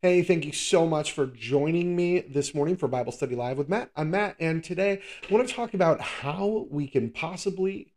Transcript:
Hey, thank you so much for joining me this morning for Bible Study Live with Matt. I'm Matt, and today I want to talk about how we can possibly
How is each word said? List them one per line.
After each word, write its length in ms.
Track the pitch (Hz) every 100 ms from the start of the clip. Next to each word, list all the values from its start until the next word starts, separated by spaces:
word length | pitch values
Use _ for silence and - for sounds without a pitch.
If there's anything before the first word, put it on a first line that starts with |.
Hey, 220 | 185 180
thank 220 | 175 170
you 80 | 147
so 340 | - - 180 165
much 240 | 156 151
for 160 | - 131
joining 720 | 120 113 139 151 170 175 175
me 240 | 175 180
this 340 | - 139 143
morning 220 | 151 151 185
for 100 | 135
Bible 240 | 127 117
Study 240 | - 131
Live 240 | 123 120 131
with 100 | 143
Matt. 220 | 202 - -
I'm 160 | 156
Matt, 240 | 185 208 -
and 240 | 165 160
today 400 | - 180 196 196 - - -
I 60 |
want 140 | 214 247
to 40 |
talk 220 | - 233
about 260 | 190 170 151
how 680 | - - 139 165 202 220 -
we 160 | 143 143
can 240 | 139 117
possibly 760 | - 160 185 196 180 185 196 -